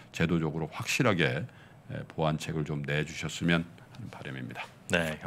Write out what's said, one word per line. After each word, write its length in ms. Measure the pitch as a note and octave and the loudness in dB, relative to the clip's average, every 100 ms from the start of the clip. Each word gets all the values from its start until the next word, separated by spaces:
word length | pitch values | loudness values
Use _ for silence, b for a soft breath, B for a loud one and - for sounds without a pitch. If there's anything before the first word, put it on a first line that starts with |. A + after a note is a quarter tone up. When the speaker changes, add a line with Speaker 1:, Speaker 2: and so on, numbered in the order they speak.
| B | B
Speaker 1:
제도적으로 580 | - E2+ E2+ D#2 D#2 D#2 | 0 2 4 2 0 -4
확실하게, 540 | - - - B2+ F2+ D2 C2+ - b b b - | -4 -2 2 4 6 4 2 -4 b b b -10
에, 60 | D2+ C#2+ | -10 -8
보완책을 560 | - D#2 D#2 - D#2 | 0 2 2 0 -2
좀 200 | D2+ D2+ C#2+ | -2 -2 0
내주셨으면 800 | D2 D2+ D#2 D#2+ - E2+ E2+ E2+ - - - | 0 -2 -4 -6 0 4 4 2 -10 -18 -14
하는 140 | G2 | -12
바람입니다. 520 | - - C2 B1+ - - - - | -10 -10 -8 -8 -10 -12 -14 0
Speaker 2:
네, 280 | F2 D#2+ D2+ | 2 2 0